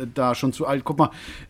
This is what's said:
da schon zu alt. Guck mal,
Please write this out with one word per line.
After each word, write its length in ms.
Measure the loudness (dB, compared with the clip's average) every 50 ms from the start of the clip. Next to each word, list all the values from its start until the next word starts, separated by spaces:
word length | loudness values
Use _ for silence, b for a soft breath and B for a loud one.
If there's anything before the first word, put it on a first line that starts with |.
| -10 -6 0
da 200 | 0 2 2 2
schon 180 | 2 0 0
zu 140 | 0 0 0
alt. 160 | 0 0 0 0
Guck 140 | -2 4 4
mal, 120 | 4 2 B B B B B B B B